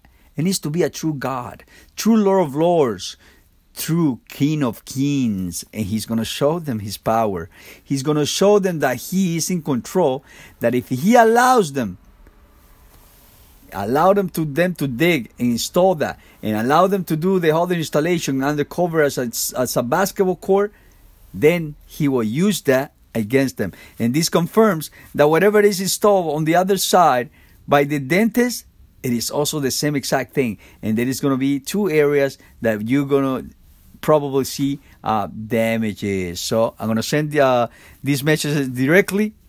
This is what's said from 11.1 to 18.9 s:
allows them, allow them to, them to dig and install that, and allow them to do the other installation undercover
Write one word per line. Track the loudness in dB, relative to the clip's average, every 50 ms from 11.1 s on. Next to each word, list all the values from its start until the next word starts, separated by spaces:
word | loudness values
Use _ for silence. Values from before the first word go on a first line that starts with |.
| 6
allows | 6 6 6 6 4 4 4 4 2 2 0
them, | -2 -4 -6 -6 -8 -12 -18 -20 -20 -20 -20 -20 _ _ _ _ _ _ _ -20 -20 _ -20 -20 -20 -20 -20 -20 -20 -20 -20 -20 -20 -20 -20 -20 -20 -20 -20 -14
allow | -10 -8 -4 -2 0 2 4 4 4
them | 2 0 -2
to, | -2 -4 -4
them | -2 0 0 0 0 0
to | -4 -4
dig | -4 -2 0 2 2 2 0 -2 -6 _ -4
and | -2 -2
install | 0 -2 -4 -2 0 2 2 2 2
that, | 0 -2 -4 -6 -10 -14 -20 -16 -8
and | -6 -4 -2
allow | -2 0 2 4 4 4
them | 4 2 -2 -2
to | -4 -4
do | -2 0 0 0 2
the | 2 2 2
other | 2 0 0 -2
installation | -4 -4 -2 -2 0 0 0 0 -2 -2 -2 -2 -2 -2
undercover | -2 -2 -2 -4 -4 -2 -2 -2 0